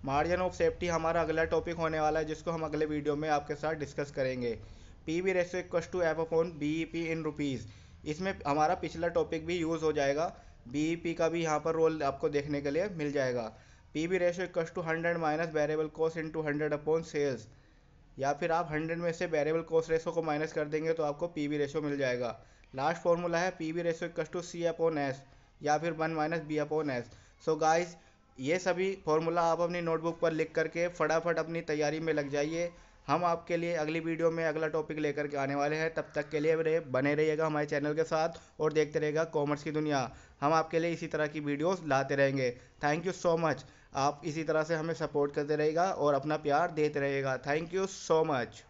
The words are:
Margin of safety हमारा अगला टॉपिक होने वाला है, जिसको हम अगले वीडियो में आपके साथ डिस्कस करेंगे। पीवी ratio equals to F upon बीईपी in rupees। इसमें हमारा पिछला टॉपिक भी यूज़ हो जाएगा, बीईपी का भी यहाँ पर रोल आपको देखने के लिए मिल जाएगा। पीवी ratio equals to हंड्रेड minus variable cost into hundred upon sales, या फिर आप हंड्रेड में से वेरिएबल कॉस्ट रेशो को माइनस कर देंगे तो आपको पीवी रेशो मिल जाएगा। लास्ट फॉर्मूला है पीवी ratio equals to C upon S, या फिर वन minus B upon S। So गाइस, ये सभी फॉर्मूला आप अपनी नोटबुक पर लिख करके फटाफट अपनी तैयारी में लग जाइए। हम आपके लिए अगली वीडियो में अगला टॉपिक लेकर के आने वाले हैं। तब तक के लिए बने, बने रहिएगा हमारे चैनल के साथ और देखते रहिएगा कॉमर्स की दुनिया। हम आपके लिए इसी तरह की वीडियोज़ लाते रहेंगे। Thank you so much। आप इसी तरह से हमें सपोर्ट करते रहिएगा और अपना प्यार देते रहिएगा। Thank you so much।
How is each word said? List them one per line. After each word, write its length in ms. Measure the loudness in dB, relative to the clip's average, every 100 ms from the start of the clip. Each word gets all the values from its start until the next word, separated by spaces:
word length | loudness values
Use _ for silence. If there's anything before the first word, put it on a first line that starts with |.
| 0
Margin 360 | 0 2 2
of 100 | 0
safety 380 | 2 0 2 -2
हमारा 320 | 0 2 2
अगला 220 | 2 0
टॉपिक 320 | 2 0 0 -2
होने 240 | 0 2
वाला 200 | 2 2
है, 60 | -2
जिसको 260 | -4 -4
हम 100 | -4
अगले 240 | -2 0 0
वीडियो 300 | 0 0 0
में 140 | 0
आपके 260 | 0 0 -4
साथ 180 | -4
डिस्कस 380 | -4 -6 -6 -6
करेंगे। 480 | -2 -2 0 -2 -4 -10 -18 -20 -14 -4
पीवी 280 | -2 2
ratio 220 | 2 0 -2
equals 400 | -2 -2 -2 0
to 200 | 0 0
F 40 |
upon 320 | 2 2 2
बीईपी 640 | -2 -2 -2 -2 -4 -2 -2
in 100 | -4
rupees। 320 | -2 -4 -4 -8 -16 -20 -14 -8
इसमें 340 | -4 -4 0 0
हमारा 280 | 4 4 2
पिछला 320 | -2 -2 0
टॉपिक 380 | 2 0 -2 -2
भी 120 | -2
यूज़ 240 | 0 0
हो 120 | 0
जाएगा, 440 | 2 2 2 -2 -4 -20 -20 -8
बीईपी 460 | -2 0 -2 -4
का 160 | 0 0
भी 140 | 2
यहाँ 160 | 0 0
पर 140 | 0
रोल 300 | 4 2 4
आपको 260 | -2 0 0
देखने 320 | 0 0 -2
के 100 | 0
लिए 160 | 0 -2
मिल 240 | -2 -2
जाएगा। 420 | 0 0 0 -4 -10 -20 -20 -8
पीवी 260 | -4 0 2
ratio 280 | 2 0 -2
equals 300 | -2 -2 -4
to 80 | -2
हंड्रेड 320 | 0 0 0
minus 300 | 0 0 0
variable 420 | 0 0 0 -2 0
cost 220 | -2 -2
into 240 | -6 -4 -2
hundred 240 | 0 0
upon 320 | -2 0 0
sales, 360 | 0 -2 0 -2 -8 -20 -20 -20 -20 -20 -20 -4
या 140 | -2
फिर 180 | 0 0
आप 160 | 0 0
हंड्रेड 260 | -2 -2 -2
में 160 | -2
से 120 | -2 0
वेरिएबल 360 | 2 2 0
कॉस्ट 280 | 2 0 2
रेशो 220 | 0 2
को 120 | -2
माइनस 300 | 0 0 0
कर 120 | -2 -2
देंगे 280 | 0 0
तो 100 | 0
आपको 240 | 0 0 -4
पीवी 300 | -2 -2 0
रेशो 240 | 0 0
मिल 160 | -2 0
जाएगा। 440 | 0 0 -2 -6 -16 -20 -14 -2
लास्ट 260 | -2 2
फॉर्मूला 380 | 2 4 2 0
है 120 | 0
पीवी 320 | -2 -4 -2
ratio 260 | -2 -2 -4
equals 260 | -4 -4 -6
to 200 | -8 -2
C 160 | -2
upon 260 | 2 0 2 -2
S, 60 | -4 -10 -20 -20 -6
या 140 | 0 2
फिर 140 | 0
वन 240 | -2 -2 0
minus 360 | -2 -2 -2
B 160 | -2 0
upon 240 | -2 0 -4
S। 20 | -6 -16 -20 -8 -2
So 80 | 2
गाइस, 360 | 4 4 0 -8 -20 _ _ -8
ये 200 | 0 0
सभी 380 | 2 0 0 -2 0
फॉर्मूला 360 | 2 2 2
आप 200 | 2 2
अपनी 200 | 0 0
नोटबुक 380 | -2 0 -2 0
पर 120 | 0
लिख 200 | 2 0
करके 360 | 0 -2 0 -2
फटाफट 500 | 0 2 2 2 0
अपनी 240 | -2 -4
तैयारी 380 | -2 0 0 0
में 140 | 0
लग 160 | 0 0
जाइए। 420 | 0 0 -2 -4 -6 -20 -16 -2
हम 180 | 2 2
आपके 320 | 0 0 -2
लिए 160 | 0
अगली 260 | 0 0 -2
वीडियो 320 | -2 2 2
में 140 | 2 0
अगला 220 | 0 0
टॉपिक 300 | -2 -2 -2
लेकर 300 | -2 -2 -2
के 100 | -2
आने 180 | -2 0
वाले 200 | 0 0
हैं। 180 | -2
तब 180 | -2 -4 -4
तक 140 | -2
के 100 | 0
लिए 160 | 2 2
बने, 240 | 2 0
बने 360 | 0 0 2 4
रहिएगा 300 | 2 2 0
हमारे 200 | 0 0
चैनल 280 | 0 0
के 100 | 0
साथ 260 | 0 2 0 -2 -18 -2
और 140 | 0
देखते 260 | 2 2 2
रहिएगा 240 | 0 0
कॉमर्स 400 | 0 0 0 0
की 80 | -2
दुनिया। 440 | -2 0 0 -2 -8 -20 -2
हम 120 | 2
आपके 260 | 2 2 0
लिए 120 | 0
इसी 160 | -2 -4
तरह 200 | -2 -2
की 120 | -2
वीडियोज़ 460 | -4 0 0 0 2
लाते 300 | 0 2 2
रहेंगे। 420 | 4 4 0 -2 -16 -4 0
Thank 260 | 0 -2
you 140 | 0 2
so 180 | 2
much। 160 | 2 -2 -6 -20 -8 0
आप 260 | 0 0 -6
इसी 180 | -4
तरह 200 | 0 0
से 120 | 2 -2
हमें 180 | -2
सपोर्ट 400 | -4 -2 0 0
करते 220 | 0 -2 2
रहिएगा 360 | 2 4 2
और 220 | 4 4
अपना 240 | 4 2 0
प्यार 340 | 2 4 2
देते 280 | 2 2 2
रहिएगा। 420 | 0 0 -2 -2
Thank 240 | -2 -2 0
you 180 | -2 -2
so 360 | -6 2 4 4
much। 400 | 2 -2 -8 -20